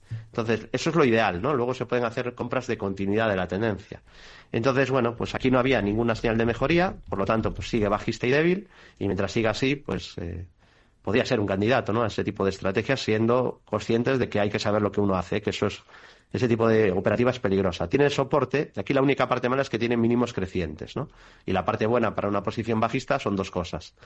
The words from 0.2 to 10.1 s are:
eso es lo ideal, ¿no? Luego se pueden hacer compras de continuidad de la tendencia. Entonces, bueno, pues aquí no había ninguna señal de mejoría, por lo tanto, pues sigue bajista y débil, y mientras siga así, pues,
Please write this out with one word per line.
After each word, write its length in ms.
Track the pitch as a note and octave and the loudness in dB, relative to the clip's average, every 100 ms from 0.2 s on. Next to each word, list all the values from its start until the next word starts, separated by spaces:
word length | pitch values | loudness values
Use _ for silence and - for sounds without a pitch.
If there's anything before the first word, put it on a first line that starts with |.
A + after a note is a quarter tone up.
| - - A2 A2+ - | -10 -6 0 -2 -2
eso 160 | B2+ E3+ | -4 0
es 80 | D#3+ | 4
lo 80 | |
ideal, 380 | C#3 A2+ G#2+ F2+ | 4 4 2 0
¿no? 100 | A#2+ | 0
Luego 220 | C#3+ A#2+ | 0 -2
se 100 | B2+ | -4
pueden 220 | A#2+ B2 A#2+ | -2 -2 -2
hacer 280 | A#2 B2 | -2 -6
compras 320 | A#2+ A#2+ C3 B2 | -6 -4 -4 -4
de 120 | A2+ | -4
continuidad 500 | G2 F#2+ G2 G#2 A2+ | -4 -4 0 2 2
de 80 | G2 | 0
la 100 | F2 | -2
tendencia. 560 | F#2 A2+ F#2+ - - - - - - - | -2 -2 -2 -8 -18 -20 -20 -20 -20 -6
Entonces, 380 | A#2 A#2+ C3 C3 | 0 2 2 2
bueno, 260 | C3 A#2 A#2 | 2 0 -2
pues 180 | G2 | -6
aquí 160 | - C3 | 0 2
no 80 | B2+ | 4
había 240 | B2 B2 | 4 2
ninguna 320 | G2+ G#2 A#2 | 2 0 0
señal 240 | A2 A#2+ A2+ | 0 2 2
de 80 | A2+ | 2
mejoría, 500 | A#2 C3+ E3+ F#3 - - | 0 2 2 0 -4 -8
por 80 | F#3 | -4
lo 80 | F#3+ | 0
tanto, 260 | A2+ G#2+ | 0 0
pues 160 | F2+ F#2 | -4 -4
sigue 200 | A#2 G#2 | 0 2
bajista 380 | G2+ - A2+ B2 | 0 -2 -4 0
y 40 | |
débil, 380 | C#3 E3 F#3 - - - - | 2 4 0 -4 -20 -20 -6
y 60 | |
mientras 280 | G2+ F#2+ G2 | -4 -2 -2
siga 180 | - A2 | 0 0
así, 260 | G#2+ C3 - | 2 0 -2
pues, 400 | - F#2 - | -4 -6 -6